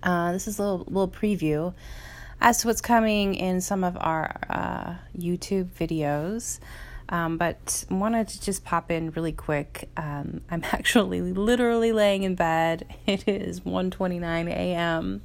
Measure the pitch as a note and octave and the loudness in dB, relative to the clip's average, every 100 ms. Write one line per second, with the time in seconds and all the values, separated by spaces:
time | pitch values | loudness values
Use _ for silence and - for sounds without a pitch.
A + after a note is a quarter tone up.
0 | F3+ F3 E3+ F3+ A3 G#3 G3+ F#3 - F#3+ | 2 2 2 0 -4 -2 0 0 -2 0
1 | F#3 - G#3+ G3 D#3 D3+ E3+ F3+ - - | 0 0 0 2 2 0 0 -6 -14 -14
2 | - - - - A#3 A#3 A#3 A3+ - A#3 | -14 -16 -16 4 6 6 2 0 6 6
3 | A3 G#3 G3 F#3+ F#3 F#3 F#3 G3 F#3 F3 | 6 4 2 2 0 0 0 0 0 0
4 | - D#3+ - - - - - - - F3 | 0 0 -2 -6 -4 -4 -2 -4 -6 -10
5 | - - E3+ F3+ - G3 F3+ - E3 D#3+ | -10 -6 -4 -4 0 -2 -2 -4 -2 0
6 | D3 D3 D#3+ A3 A#3 - - - - - | 0 0 -2 -4 -6 -10 -10 -16 -14 -14
7 | - F3 E3 E3 E3+ D#3+ - - - F#3+ | -4 -2 0 2 0 -2 -4 -6 -2 0
8 | G#3 A3+ A3 - - F#3+ - E3+ - E3 | 2 2 0 -4 -4 -4 0 -2 0 -2
9 | E3 D#3+ E3 D#3+ - D3 D3 - - - | -2 -2 -4 -4 -2 -2 -2 -10 -10 -8
10 | D3+ C#3+ - - - E3+ - - - A#3+ | -6 -4 -6 -8 -6 -6 -2 -2 4 4
11 | F#3+ F3+ F3+ F#3 G#3+ A#3+ A#3+ A#3 A3+ A3 | 4 0 -2 0 2 4 4 4 4 6
12 | G#3 G3 G3 F#3 E3 D#3+ E3 E3 - - | 4 4 2 2 4 4 4 2 -4 -6
13 | - G3 - G3 F#3+ F3 F3+ F#3 F#3 F3+ | -2 0 0 -2 -2 -6 -2 -2 -2 -2
14 | F#3 F3 E3+ E3 E3+ F3 F3+ E3+ E3+ E3 | -2 -2 -2 -2 0 -2 0 0 2 0
15 | F3+ G3 | -2 -6